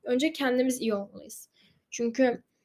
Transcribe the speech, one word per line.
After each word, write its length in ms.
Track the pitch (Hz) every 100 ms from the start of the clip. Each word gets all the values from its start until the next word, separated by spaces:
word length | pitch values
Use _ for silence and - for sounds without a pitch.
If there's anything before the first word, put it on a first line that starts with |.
önce 300 | 247 254 311
kendimiz 480 | 320 262 254 254 254
iyi 140 | 226
olmalıyız. 560 | 202 202 196 - - - _ _ _ _
Çünkü 520 | - 233 226 254 - _ _